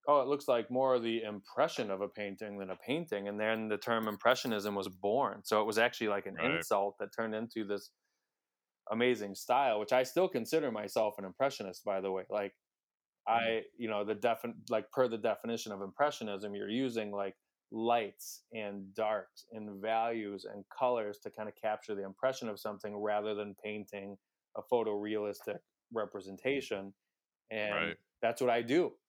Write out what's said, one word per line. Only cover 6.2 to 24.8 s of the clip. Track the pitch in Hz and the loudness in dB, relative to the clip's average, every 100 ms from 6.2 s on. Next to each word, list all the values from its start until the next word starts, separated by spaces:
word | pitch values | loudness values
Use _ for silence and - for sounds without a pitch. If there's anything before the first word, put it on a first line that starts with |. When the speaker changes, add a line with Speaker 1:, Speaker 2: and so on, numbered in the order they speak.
| 98 | -2
Speaker 1:
an | 90 | -2
Speaker 2:
Right. | 82 85 82 | 0 2 2
Speaker 1:
insult | 104 101 - | 2 2 -2
that | 104 - | -8 -4
turned | 113 107 | -2 -2
into | 113 113 101 | -4 -4 -2
this | 101 - _ _ _ _ _ _ _ _ _ - | -4 -6 _ _ _ _ _ _ _ _ _ -6
amazing | 110 123 117 101 98 | 2 2 2 -2 -8
style, | - 131 135 107 | 0 2 4 2
which | 104 | 4
I | 127 | 4
still | 127 - 185 | 4 2 2
consider | 139 113 160 147 | 0 0 2 2
myself | 107 104 - 107 - | -2 -2 2 2 0
an | 95 | -10
impressionist, | 87 135 - 101 90 104 | 0 0 0 -8 -6 -2
by | 95 | 0
the | 95 | 0
way. | 95 - | -2 -2
Like, | 104 101 _ _ _ _ _ _ _ - | -2 -2 _ _ _ _ _ _ _ 2
Speaker 2:
Mm. | 117 113 | 2 4
Speaker 1:
I, | 113 - - | 0 -2 -6
you | 117 | -2
know, | 104 104 | 0 0
the | 101 | 2
defin-, | 117 113 120 110 113 | 2 2 -2 -8 -2
like, | 113 101 | -2 0
per | - 127 | 2 2
the | 113 | 2
definition | 113 104 117 113 110 | 0 0 -2 -4 -4
of | 98 | -6
impressionism, | 98 - 147 143 107 98 104 101 | -8 0 0 0 -6 -4 -6 -6
you're | 101 | -2
using, | 117 131 113 104 | 0 0 0 -2
like, | 101 98 - _ _ _ | -2 -4 -6 _ _ _
lights | 110 113 120 104 - - - _ | -2 2 2 2 -8 -14 -14 _
and | 117 104 101 95 101 | -8 -6 -8 -8 -2
darks | 107 107 92 - - | 0 0 -4 -18 -14
and | 113 107 98 | -12 -10 -6
values | 104 113 117 113 104 98 104 | 0 2 2 0 -4 -6 -8
and | 104 98 | -12 -12
colors | - 127 123 104 104 | 0 2 2 -2 -6
to | 107 | -12
kinda | - 107 | -8 -10
capture | - 110 107 - 101 | -4 -2 -2 -4 -6
the | 98 | -6
impression | 98 131 131 117 | 0 -2 0 -6
of | 101 | -6
something | 107 101 107 104 | -6 -6 -8 -4
rather | 104 104 104 104 | 0 0 0 -2
than | 104 98 | -4 -8
painting | 104 104 98 101 98 98 _ _ _ 110 | -8 -8 -8 -10 -10 -14 _ _ _ -12
a | |
photorealistic | - 120 | 0 2